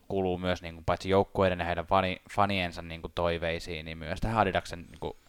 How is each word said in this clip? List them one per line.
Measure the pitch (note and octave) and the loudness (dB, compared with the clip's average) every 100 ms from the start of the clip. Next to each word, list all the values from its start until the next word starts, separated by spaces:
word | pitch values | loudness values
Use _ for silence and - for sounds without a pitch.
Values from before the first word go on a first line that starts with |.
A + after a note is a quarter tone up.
| - | -4
kuuluu | G2 F#2 F2+ | 0 0 0
myös | F2+ F2 | -2 -2
niinku | E2+ E2 E2+ | -6 -6 -2
paitsi | F2 F#2+ | 0 4
joukkueiden | F#2+ G2+ - F#2+ F2 | 4 4 2 2 2
ja | |
heidän | E2+ E2+ E2 | -2 -2 2
fani-, | F#2+ F#2 F2+ - | 4 4 -2 -4
faniensa | G#2 G2+ G2 F2 E2+ | 2 2 2 -2 -4
niinku | E2+ E2 E2 | -10 -10 -8
toiveisiin, | - E2+ E2+ E2 E2 - D#2 | -2 0 0 -2 -4 -6 -8
niin | D#2+ D#2+ | -8 -8
myös | D#2 F#2 | -8 -4
tähän | G#2+ A2+ | 0 4
Adidaksen | F#2+ F2 - F2 D#2+ | 4 2 -2 -10 -14
niinku | D#2+ D#2+ - | -10 -8 -10